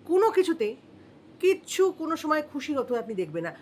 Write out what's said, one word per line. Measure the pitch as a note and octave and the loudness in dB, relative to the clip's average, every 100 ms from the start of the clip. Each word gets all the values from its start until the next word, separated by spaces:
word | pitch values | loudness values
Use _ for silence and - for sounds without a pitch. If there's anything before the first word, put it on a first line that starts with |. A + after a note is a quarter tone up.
| - | 0
কোনো | F#4 G#4+ | 4 4
কিছুতে | F#4+ F4+ E4 G#3+ B3 - - - - - - | 4 2 0 -2 -4 -16 -20 -20 -20 -20 0
কিচ্ছু | F#4 G4 - - F#4+ | 2 2 -2 0 2
কোনো | F#4 D#4+ D#4+ | 0 -6 -4
সময় | D#4 D#4 | 0 -2
খুশি | D4 C#4+ C4+ | -2 -8 -4
হতে | C#4 A#3+ A#3+ | -4 -2 -4
আপনি | A3 G3 | -4 -4
দেখবেন | E3 E3 | -4 -4
না, | E3 - | -6 -10